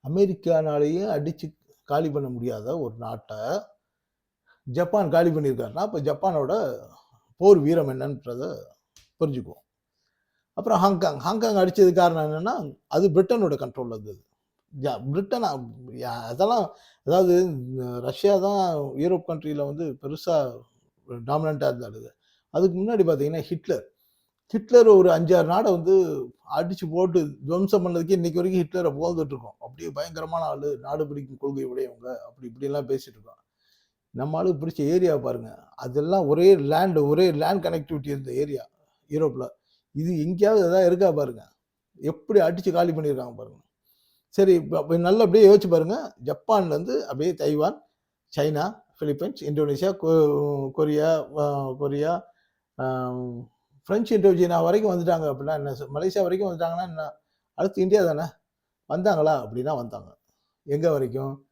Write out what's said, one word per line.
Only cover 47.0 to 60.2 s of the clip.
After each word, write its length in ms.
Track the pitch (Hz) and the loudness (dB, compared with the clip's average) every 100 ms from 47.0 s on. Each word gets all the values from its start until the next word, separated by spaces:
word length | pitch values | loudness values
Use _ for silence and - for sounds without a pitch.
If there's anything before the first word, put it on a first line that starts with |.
| - | -4
அப்படியே 260 | 131 160 | -4 -4
தைவான், 440 | 175 147 151 160 302 _ _ _ _ _ - | -2 -2 0 0 -2 _ _ _ _ _ -2
சைனா, 420 | 147 147 175 220 _ _ | -2 0 -4 -8 _ _
பிலிப்பைன்ஸ், 420 | 151 143 180 - | -4 -4 -6 -8
இந்தோனேஷியா, 540 | 143 147 147 139 185 190 | -6 -2 -2 0 -2 -2
கொ-, 680 | 160 160 151 143 147 143 139 | 2 4 4 2 -2 -4 -6
கொரியா, 680 | 139 151 151 156 160 - 147 | -2 0 2 2 0 -2 -4
அ, 380 | 147 143 135 131 | -2 -2 -6 -6
கொரியா, 460 | 143 143 151 170 - _ _ _ _ - | -6 -2 -2 -4 -8 _ _ _ _ -8
அ, 340 | 131 131 127 123 123 120 120 _ _ _ | -6 -4 -6 -8 -10 -12 -16 _ _ _
பிரெஞ்சு 340 | - 202 226 220 | -4 -4 0 4
இந்தோசீனா 460 | 196 175 175 170 | 4 4 2 2
வரைக்கும் 360 | 165 202 214 180 | 2 2 2 0
வந்துட்டாங்க 360 | 170 165 156 131 | 0 0 -2 -4
அப்படின்னா 180 | 143 | -4
என்ன? 180 | 156 143 | -4 -6
மலேசியா 500 | 131 139 143 185 196 | -8 -8 -4 -2 0
வரைக்கும் 300 | 180 185 196 | 0 0 -4
வந்துட்டாங்கன்னா 320 | 165 165 170 | -4 -4 -4
என்ன? 280 | 180 160 151 - _ _ _ | -8 -10 -12 -14 _ _ _
அடுத்து 280 | - 190 196 | -4 -4 0
இந்தியா 320 | 190 208 175 | 2 2 2
தானே. 100 | 151 160 - _ _ _ _ _ | -2 -6 -12 _ _ _ _ _
வந்தாங்களா 560 | 151 185 170 151 147 113 | -2 0 2 2 0 -4
அப்படின்னா 300 | 113 131 147 | -6 -4 -6
வந்தாங்க. 420 | 120 107 - _ | -8 -12 -18 _